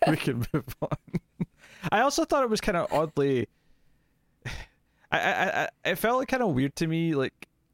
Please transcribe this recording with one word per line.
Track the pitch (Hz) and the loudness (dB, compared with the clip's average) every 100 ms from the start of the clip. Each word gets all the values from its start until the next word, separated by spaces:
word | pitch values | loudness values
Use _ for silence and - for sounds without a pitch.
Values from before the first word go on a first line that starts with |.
<laughs> | - | 2
We | 156 | 2
can | - 120 120 | 0 -2 -2
move | 151 - - | -4 -4 -8
on. | - - - 175 - - 170 _ - - 165 | -6 -6 -6 -8 -8 -8 -8 _ -20 -14 -2
I | 202 | 2
also | 262 285 320 | 2 2 2
thought | 302 | 2
it | 254 | 2
was | 214 | 0
kinda | - 175 156 | 0 0 0
oddly, | 143 156 - 139 131 113 _ _ _ _ _ | 0 0 2 2 2 -2 _ _ _ _ _
<sighs> | _ _ _ _ - | _ _ _ _ -12
I, | - - _ _ _ _ 151 | -12 -14 _ _ _ _ -2
I, | - 139 180 95 | 0 0 0 0
I, | - - - | -4 -4 -4
it | 180 | 0
felt, | 214 247 | 0 0
like, | 262 | 0
kinda | 262 233 | 0 0
weird | 131 139 - | 0 0 -2
to | 165 | -2
me. | 160 165 147 | 0 0 0
Like, | 131 - - _ _ | -2 -6 -18 _ _